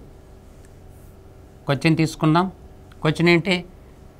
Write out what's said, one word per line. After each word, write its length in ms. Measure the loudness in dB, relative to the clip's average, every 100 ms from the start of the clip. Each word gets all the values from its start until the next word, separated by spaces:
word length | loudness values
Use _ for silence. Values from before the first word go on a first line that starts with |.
| -10 -20 -20 -20 -20 -20 -20 -20 -20 -20 -20 -20 -20 -20 -20 -14 -6
క్వశ్చన్ 300 | -2 0 2
తీసుకుందాం. 560 | 0 -2 0 2 0 -6 -20 -20 -20 -6
క్వశ్చన్ 260 | -4 0 2
ఏంటి? 360 | 2 0 -4 -6 -20 -20 -20 -20 -20